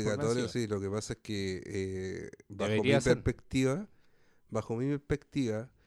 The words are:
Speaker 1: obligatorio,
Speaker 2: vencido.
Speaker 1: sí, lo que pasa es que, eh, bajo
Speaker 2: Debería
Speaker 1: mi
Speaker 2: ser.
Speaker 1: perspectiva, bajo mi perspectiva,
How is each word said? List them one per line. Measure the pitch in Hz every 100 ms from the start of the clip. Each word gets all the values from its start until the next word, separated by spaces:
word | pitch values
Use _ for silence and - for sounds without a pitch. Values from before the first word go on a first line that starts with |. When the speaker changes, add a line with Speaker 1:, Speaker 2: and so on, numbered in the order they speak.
| 107
Speaker 1:
obligatorio, | 104 110 120
Speaker 2:
vencido. | 117 123
Speaker 1:
sí, | 107
lo | 101
que | 98
pasa | 107 -
es | 113
que, | - 101 95 90 -
eh, | 98 95 95 95 87 - - -
bajo | 101 101
Speaker 2:
Debería | 107 123
Speaker 1:
mi | 139
Speaker 2:
ser. | 127
Speaker 1:
perspectiva, | 120 131 - - 131 131 156 214 - _ _ _ _ -
bajo | 110 -
mi | 117 139
perspectiva, | 143 - 143 - 143 117 107 131 _